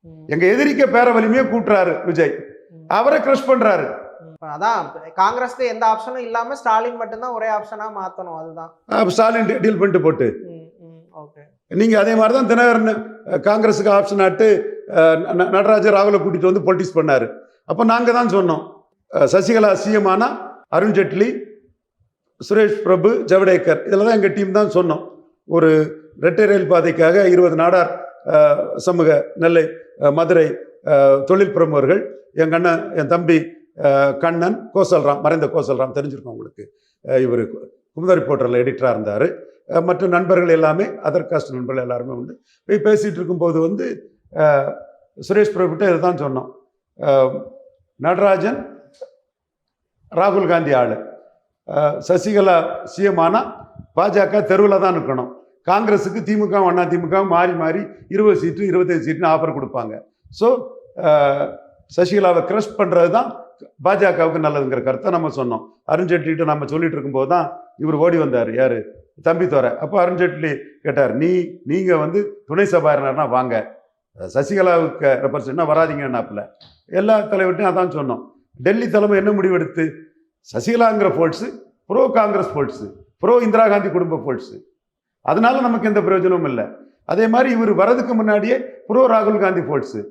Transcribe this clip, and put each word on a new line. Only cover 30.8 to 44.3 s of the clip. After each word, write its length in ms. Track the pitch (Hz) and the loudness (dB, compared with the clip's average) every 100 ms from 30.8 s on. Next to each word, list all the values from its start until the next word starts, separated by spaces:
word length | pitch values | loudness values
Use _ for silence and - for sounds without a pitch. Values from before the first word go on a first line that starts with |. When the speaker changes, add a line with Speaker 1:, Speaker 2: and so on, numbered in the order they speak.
Speaker 2:
அஹ், 380 | - 143 139 139 | 2 4 6 4
தொழில் 300 | 135 190 190 | 4 2 2
பிரமுகர்கள், 480 | 160 160 147 131 196 - - _ | 2 2 2 2 0 -2 -14 _
எங்க 220 | 151 160 | -2 0
அண்ணன், 400 | 165 175 165 - | 2 0 0 -4
என் 120 | 170 147 | -6 0
தம்பி, 300 | 170 165 160 - - _ - | 0 2 2 0 -16 _ -2
அஹ், 400 | 143 139 139 139 | 2 4 2 0
கண்ணன், 520 | 170 170 175 220 - | -2 0 -2 -4 -4
கோசல்ராம், 480 | 196 185 170 143 143 | -2 2 2 2 0
மறைந்த 240 | 151 160 | 0 0
கோசல்ராம் 480 | 147 160 135 127 131 | 0 -2 -2 -4 -4
தெரிஞ்சிருக்கோம் 400 | 135 143 131 127 | -4 -8 -12 -16
உங்களுக்கு, 300 | 113 107 - 101 _ _ _ | -18 -18 -20 -20 _ _ _
அஹ், 140 | 131 131 | -2 0
இவரு 240 | 127 120 104 - - _ _ | 0 -2 -4 -10 -18 _ _
குமுத 220 | - 185 | -6 0
ரிப்போர்ட்டர்ல 420 | 175 131 139 127 123 | 0 0 -2 0 0
எடிட்டரா 340 | 123 123 127 | 0 0 -2
இருந்தாரு, 360 | 104 107 104 156 - - _ - | -2 -4 -2 -2 -4 -18 _ -4
அஹ், 140 | 165 | -2
மற்ற 240 | 175 180 185 | 0 -2 0
நண்பர்கள் 420 | 175 180 185 175 | 0 2 2 2
எல்லாமே, 340 | 160 156 165 | 2 2 0
அதர் 440 | 208 - 156 160 156 | -4 -4 -4 -4 -2
காஸ்ட் 260 | 160 135 | -6 -4
நண்பர்கள் 300 | 131 123 131 | -10 -6 -6
எல்லாருமே 300 | 123 123 123 | -6 -8 -8
உண்டு. 200 | 123 123 - _ _ - | -12 -14 -18 _ _ -4
போய் 140 | 202 | 0
பேசிட்டு 320 | 208 214 214 | 2 2 0
இருக்கும்போது 440 | 165 175 175 170 160 | -6 -6 -2 0 0
வந்து, 260 | 165 202 - - - _ _ | -2 -4 -8 -10 -16 _ _